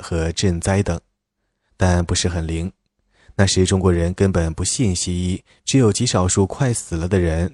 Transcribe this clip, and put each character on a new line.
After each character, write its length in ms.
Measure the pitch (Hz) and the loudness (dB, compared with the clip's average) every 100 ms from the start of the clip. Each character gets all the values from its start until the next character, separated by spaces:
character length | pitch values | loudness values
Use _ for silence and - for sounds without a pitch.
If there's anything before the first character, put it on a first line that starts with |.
和 300 | - 85 80 | -6 -4 -2
赈 280 | - 101 85 | -2 0 0
灾 240 | 92 98 | 0 0
等， 160 | 101 87 - _ _ _ _ _ _ - | 0 -4 -8 _ _ _ _ _ _ 0
但 260 | 92 87 | 2 2
不 100 | 85 90 | 0 0
是 120 | 92 | -2
很 160 | 87 80 | -2 -4
灵。 260 | 82 87 - _ _ _ _ _ - | -4 -6 -10 _ _ _ _ _ 0
那 120 | 98 | 0
时 180 | - 92 | 2 2
中 140 | 98 | 2
国 140 | 92 | 2
人 200 | 87 85 | 2 0
根 200 | 92 98 | 0 0
本 200 | 90 82 | 2 -2
不 120 | 80 90 | -2 -4
信 280 | - 120 | -2 -2
西 240 | 90 - 90 | -2 -4 -4
医， 240 | 90 92 _ _ | -4 -6 _ _
只 140 | - 135 | -2 2
有 160 | 117 | 4
极 120 | 98 120 | 2 0
少 220 | 107 92 | 0 2
数 180 | - 98 | 2 0
快 280 | - 127 | 0 -2
死 240 | 117 - 82 | -2 -4 -4
了 100 | 87 | 0
的 120 | 92 | 2
人 300 | 87 80 90 | 2 0 -2